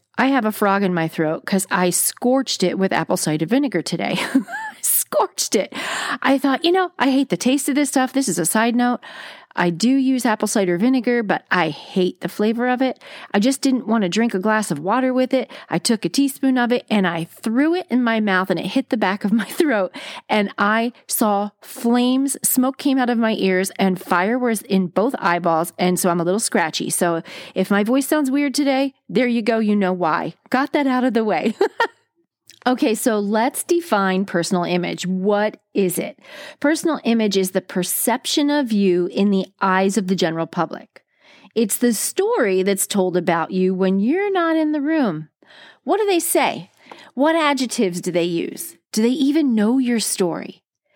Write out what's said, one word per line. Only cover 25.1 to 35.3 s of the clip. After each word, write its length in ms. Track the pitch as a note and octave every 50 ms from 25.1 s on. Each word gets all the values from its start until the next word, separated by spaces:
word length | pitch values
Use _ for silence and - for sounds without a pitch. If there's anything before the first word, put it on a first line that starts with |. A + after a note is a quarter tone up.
| C4 -
eyeballs. 540 | - F#3 F3 F3 E3+ F3+ E3 D#3+ E3+ F3 -
And 220 | - F3+ F3+ F3+ E3+
so 100 | - F#3
I'm 100 | E3+ F3
a 40 | E3+
little 140 | E3+ F#3 G#3+
scratchy. 520 | - - - G#3+ E3 D#3+ - - - -
So 320 | - - F#3 F3 E3+ E3 E3 - - - - - -
if 140 | - F#3 -
my 140 | G3+ G3+ G#3
voice 240 | G#3+ B3 C#4 C4+
sounds 240 | - D#4+ D4+ D4 C4
weird 240 | C4 C#4+ C#4+ C#4+ B3
today, 400 | - D4 C#4 C4+ C4 C#4 C4+ - _ _ -
there 180 | E3+ G#3 B3+
you 160 | B3 A#3 A#3 G#3+
go. 160 | A3+ A3+ A3
You 160 | A3+ G#3 G#3
know 200 | G#3 G3 F3+ F#3
why. 400 | F3+ F3 D#3+ D#3 E3+ E3 - - _ _ -
Got 220 | - B3+ C#4 C#4+ -
that 120 | D#4 C#4+
out 160 | C4+ B3+ B3+ A#3+
of 120 | C4 G3+
the 100 | A#3 A3+
way. 320 | G#3+ F#3 D3+ - A#3 - -
<laughs> 60 | G4 G#4+ - - A#4 - - _ _ _ _ _ _ _ _ _ _ - - - -
Okay, 280 | B3+ B3+ - - A#3 G#3+
so 240 | G#3 - B3+ A3 G#3
let's 440 | G#3 G3+ G#3+ G#3+ A3+ C#4 - - -
define 640 | - F4 E4+ E4+ - A#3 G3+ G3 F#3+ F#3 F#3+ G3+
personal 380 | G3 - F3 E3 - G3 F3+ F3
image. 420 | E3 F3 F3+ F3 F3 E3+ E3 -
What 520 | F3+ F#3 F#3 F#3 G3+